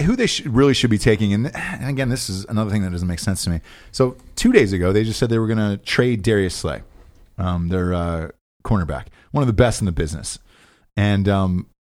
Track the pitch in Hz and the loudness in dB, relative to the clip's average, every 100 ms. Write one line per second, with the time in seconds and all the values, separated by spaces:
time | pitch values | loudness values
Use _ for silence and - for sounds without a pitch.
0 | 151 254 226 - - 117 139 131 123 110 | 0 0 0 -2 0 4 4 4 2 2
1 | 127 107 104 101 135 - - 185 127 135 | 2 2 2 0 -2 -6 -10 -8 -6 -4
2 | 131 127 - 95 98 107 107 107 92 87 | -2 -4 -6 -8 -6 -4 -2 -2 -2 -2
3 | 87 85 - 92 - 82 - - - - | -4 -4 -4 -4 -2 -4 -6 -18 -6 0
4 | 127 - - - 233 247 107 95 87 101 | 0 -2 -14 0 4 6 4 2 2 2
5 | 110 107 123 113 110 110 104 101 - - | 0 0 0 0 0 0 0 -2 -2 0
6 | 123 117 95 104 95 - 82 64 - - | 0 0 2 2 0 -2 -6 -8 -12 -20
7 | - - - - 90 87 85 90 87 90 | -20 -20 -16 -6 -4 -2 -2 -2 0 -2
8 | 85 85 80 - _ _ - 107 80 69 | -2 -4 -8 -12 _ _ -2 0 0 -6
9 | - - _ 147 131 104 123 - 101 80 | -10 -20 _ 0 2 4 4 2 -2 -2
10 | 80 - - - _ _ _ _ _ - | -4 -6 -10 -14 _ _ _ _ _ -2
11 | 104 101 98 98 95 90 - _ | 2 2 2 2 2 -2 -4 _